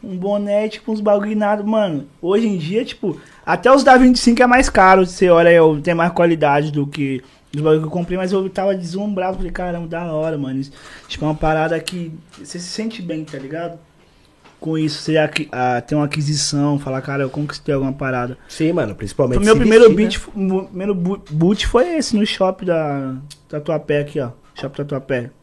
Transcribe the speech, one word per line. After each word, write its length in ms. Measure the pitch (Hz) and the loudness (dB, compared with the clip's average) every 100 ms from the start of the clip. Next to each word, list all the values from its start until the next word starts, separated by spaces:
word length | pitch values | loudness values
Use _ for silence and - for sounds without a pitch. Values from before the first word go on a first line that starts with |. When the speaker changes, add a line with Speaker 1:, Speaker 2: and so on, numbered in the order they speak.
Speaker 1:
Um 120 | 220 185 | -10 -8
boné, 500 | 190 208 202 202 214 | -4 -4 0 0 -2
tipo, 220 | 214 - | -6 -6
uns 100 | 214 | -2
bagulho 300 | 208 208 208 | 2 2 0
e 40 | 214 | -2
nada. 260 | 208 208 | 0 0
Mano, 460 | 202 220 208 147 - _ | 0 0 0 -4 -8 _
hoje 260 | 165 202 226 | -2 0 0
em 100 | 190 | -2
dia, 280 | 156 208 269 | -2 -4 -4
tipo, 340 | - 202 147 - - - | -6 -6 -8 -14 -16 -4
até 260 | 175 240 | 0 6
os 120 | 269 | 6
da 140 | 262 254 | 8 8
vinte 180 | 254 247 | 8 6
e 40 | |
cinco 220 | - 233 | 4 4
é 60 | 247 | 4
mais 220 | 247 262 | 4 4
caro. 360 | - 190 190 185 | 4 6 6 4
Você 240 | - 180 | 2 4
olha, 220 | 165 170 | 6 8
eu, 280 | 170 160 151 | 8 6 4
tem 120 | 147 | -2
mais 180 | 170 170 | 0 0
qualidade 580 | 175 170 165 147 143 151 | 2 2 2 2 2 0
do 160 | 147 143 | -4 -4
que 340 | 143 139 131 - _ _ | -4 -4 -6 -10 _ _
os 80 | - | -4
bagulho 200 | 156 156 | 2 2
que 60 | 156 | 0
eu 40 | |
comprei, 260 | 175 175 180 | -6 -6 -4
mas 140 | 185 | -2
eu 160 | 196 190 | -2 -4
tava 240 | 190 190 190 | -4 -2 -4
deslumbrado. 640 | 170 185 208 196 180 190 | -6 -8 -6 -4 -4 -4
Falei, 140 | 185 | -6
"Caramba, 360 | 175 180 170 165 | -6 -6 -6 -8
da 240 | 165 175 | -8 -6
hora, 240 | 156 160 156 | -4 -4 -4
mano." 200 | 135 131 | -6 -6
Isso, 120 | 139 - - - - | -8 -14 -20 -20 -14
tipo, 180 | 117 147 | -6 -4
é 20 | |
uma 80 | 156 | -2
parada 420 | 160 156 160 165 | -2 0 0 -4
que 320 | 165 180 165 160 - - | -6 -10 -10 -14 -20 -20
você 220 | - 180 | -16 -14
se 80 | 175 | -12
sente 320 | - 220 220 | -8 -8 -8
bem, 240 | 175 156 156 | -10 -8 -8
tá 120 | 139 | -12
ligado? 400 | 135 156 170 165 _ _ _ _ _ _ _ _ | -10 -10 -10 -12 _ _ _ _ _ _ _ _
Com 180 | 156 160 | -4 -2
isso, 240 | 156 147 | -2 -4
você 160 | - 156 | -2 0
aqui, 300 | 151 - 151 | 0 -2 -8
ah, 300 | 123 127 123 | -4 -2 -2
tem 160 | 120 151 | -2 -2
uma 80 | 147 | -2
aquisição, 720 | 151 147 151 - 143 143 143 | -2 -4 -2 -2 -2 0 -2
falar, 220 | 139 131 | -4 -8
"Cara, 220 | 131 139 | -6 -6
eu 60 | 135 | -6
conquistei 440 | 151 147 - - | -6 -8 -8 -4
alguma 200 | 143 135 | -2 -2
parada." 440 | 139 139 127 120 120 _ | -6 -6 -4 -6 -10 _
Speaker 2:
Sim, 240 | - 160 | -4 -2
mano, 200 | 175 117 92 | 0 -4 -6
principalmente 440 | 101 - 135 127 | -10 -2 0 2
Speaker 1:
O 40 | |
meu 100 | 208 | 4
Speaker 2:
se 60 | 220 | 4
Speaker 1:
primeiro 240 | 226 220 233 | 6 8 8
Speaker 2:
vestir, 100 | 185 | 8
Speaker 1:
beat 160 | 214 | 0
Speaker 2:
né? 60 | - | -2
Speaker 1:
fo-, 120 | - 214 | -10 -6
o 40 | |
meu 240 | 190 185 185 | -2 -2 -4
primeiro 300 | 180 196 196 | -8 -4 -2
bu-, 260 | 175 196 - | -2 -4 -6
boot 340 | 151 165 208 - | 0 2 2 0
foi 300 | - 349 330 | 0 0 -2
esse, 180 | 247 214 | -2 0
no 100 | 208 | -2
shopping 400 | - 190 190 180 | 0 -2 -2 -4
da 500 | 165 151 143 135 131 147 - _ | -2 -2 -4 -6 -10 -14 -20 _
Tatuapé 500 | 151 147 156 151 147 | -10 -4 -6 -2 -2
aqui, 200 | 147 151 | -2 -6
ó. 120 | 123 - _ - | -8 -10 _ -12
Shopping 220 | 139 143 | -12 -8
Tatuapé. 520 | 143 139 135 131 120 _ | -8 -8 -4 -6 -6 _